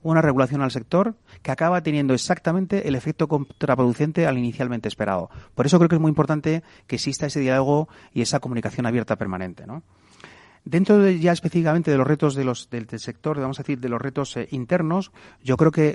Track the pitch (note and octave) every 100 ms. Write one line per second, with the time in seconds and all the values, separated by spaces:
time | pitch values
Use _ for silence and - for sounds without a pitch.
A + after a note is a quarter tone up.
0 | D#3+ D#3+ D3+ C3 B2+ C#3+ C3+ B2 A2+ F3
1 | G3+ G#3+ _ - - C3 E3 F3+ D#3+ D3
2 | C#3 B2+ - E3+ - F3+ F#3 G3 D#3 C3
3 | D3 - D#3 D3+ C3+ - C#3 B2+ B2 A#2
4 | D3+ D#3+ D#3+ C3 A#2+ - B2+ A#2+ G#2+ -
5 | G#2 F#2 E2+ - - - B2 F3 E3+ E3
6 | D#3 D3+ D3 D3+ D#3 D#3+ - - - A#2+
7 | - C3+ D3 D3+ C3 C3 C3+ D3 D#3+ -
8 | - - A#2 C#3+ B2 A#2 G#2 - A#2+ A#2+
9 | A2 G#2+ G2+ F#2 F#2 F2 - C#3+ - _
10 | _ - - - - _ - E3 F#3+ G#3
11 | G3 F3 E3+ E3+ E3 F3 D#3+ E3 D#3+ C#3
12 | C3 D3+ D3+ C3+ C3 A#2+ - A#2+ A2 A2+
13 | - A2+ D#3 D3 C3 C3+ - C3+ B2 A#2
14 | C3+ C#3 C3+ A#2+ A2 C3+ A#2+ F3 D#3+ F3+
15 | F#3 - - - B2+ B2+ D#3+ D3+ D3+